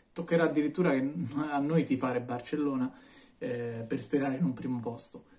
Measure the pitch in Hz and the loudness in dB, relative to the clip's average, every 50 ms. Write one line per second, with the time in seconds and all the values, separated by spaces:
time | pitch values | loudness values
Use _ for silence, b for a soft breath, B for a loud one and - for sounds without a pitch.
0 | B B - - 170 - 170 165 165 151 143 151 147 147 - 185 175 160 139 131 | B B -8 -8 -2 2 4 4 4 4 4 2 2 2 2 2 4 4 4 4
1 | 135 143 151 175 143 113 147 143 151 151 143 143 143 147 165 160 127 123 135 120 | 2 0 -2 -4 -4 -4 -2 -2 -2 0 0 0 2 4 4 2 4 2 0 0
2 | 135 127 123 120 120 120 117 123 - - 156 151 147 143 135 127 127 131 B B | 0 0 0 -2 -2 -2 -6 -6 -4 -4 -2 0 0 0 0 0 0 -2 B B
3 | B B B B B B B - - 127 120 120 117 120 117 113 113 - 135 131 | B B B B B B B -8 -6 -4 -4 -4 -4 -6 -6 -6 -6 -4 -4 -4
4 | - - 147 139 139 139 131 - 175 139 123 - - 123 127 120 113 117 117 - | -2 0 0 2 2 2 0 2 0 0 0 -2 -4 -4 -4 -2 -4 -6 -8 -8
5 | - - - - - b b | -10 -12 -12 -14 -20 b b